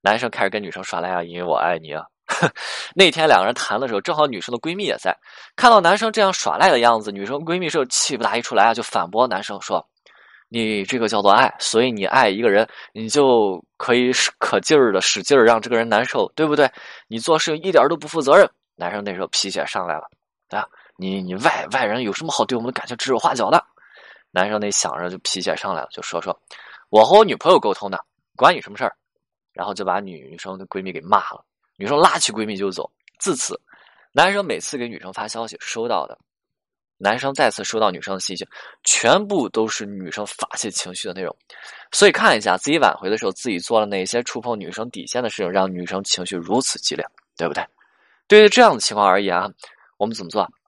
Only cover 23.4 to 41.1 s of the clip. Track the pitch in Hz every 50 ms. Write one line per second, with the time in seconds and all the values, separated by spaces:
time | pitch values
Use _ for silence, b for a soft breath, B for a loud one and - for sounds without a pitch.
23.4 | 110 98 - - - _ _ b b b b b b b b b b b _ 90
24.4 | 92 104 107 107 104 104 98 - - 82 64 71 87 90 92 92 _ - - 98
25.4 | 87 98 80 80 - 101 90 80 65 - - - - - - 85 - 95 - _
26.4 | _ B B B B B B B B B - 107 110 123 175 208 220 190 120 -
27.4 | - 156 190 147 - 107 95 - 101 98 95 87 - _ _ _ _ _ _ -
28.4 | 127 147 180 127 - 95 104 104 131 107 - _ _ _ _ _ _ _ _ _
29.4 | _ _ _ - 90 101 98 98 101 95 90 98 104 95 87 76 65 67 80 85
30.4 | - 95 95 95 95 92 - 98 92 95 87 85 80 90 104 98 90 - - -
31.4 | _ _ _ _ _ _ _ _ 98 104 143 147 170 175 143 165 - - 110 107
32.4 | 110 107 104 95 101 98 90 - - - _ _ _ _ _ _ - 196 160 127
33.4 | - - 92 - _ b b b b b b b b b b 135 165 185 202 202
34.4 | 202 160 107 82 - - - 131 120 120 110 - - 92 95 - 107 110 - 113
35.4 | 117 110 110 - - - - 113 113 120 113 90 67 - - _ _ _ _ _
36.4 | _ _ _ _ _ _ _ _ _ _ _ _ 98 101 110 127 135 135 139 131
37.4 | 147 113 101 - 101 - - 110 110 101 90 - - - 98 95 - - 95 87
38.4 | 98 B B B B B B B _ - - - - 117 143 190 214 196 208 180
39.4 | 123 95 - 113 110 110 - - 107 101 101 98 95 82 - 104 104 101 - -
40.4 | - - - - - 107 90 - - 92 90 - - 101